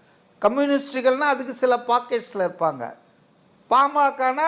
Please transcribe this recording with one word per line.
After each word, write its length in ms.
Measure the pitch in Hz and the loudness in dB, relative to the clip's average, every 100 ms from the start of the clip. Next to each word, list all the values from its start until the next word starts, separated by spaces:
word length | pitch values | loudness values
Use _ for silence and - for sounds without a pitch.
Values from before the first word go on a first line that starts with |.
| _ _ _ - | _ _ _ 0
கம்யூனிஸ்டுகள்னா 840 | 208 262 285 277 277 254 247 262 294 | 0 2 0 0 -2 -2 0 2 0
அதுக்கு 180 | 262 254 | -2 -4
சில 240 | 240 254 240 | -2 0 0
பாக்கெட்ஸ்ல 720 | 247 240 247 240 - 202 175 | 0 -2 0 -6 -6 -4 -4
இருப்பாங்க, 460 | 180 165 139 117 - _ _ _ _ _ _ - | 0 -4 -2 -10 -14 _ _ _ _ _ _ 0
பாமகனா 760 | 247 277 294 277 254 262 269 | 2 4 2 0 2 -2 0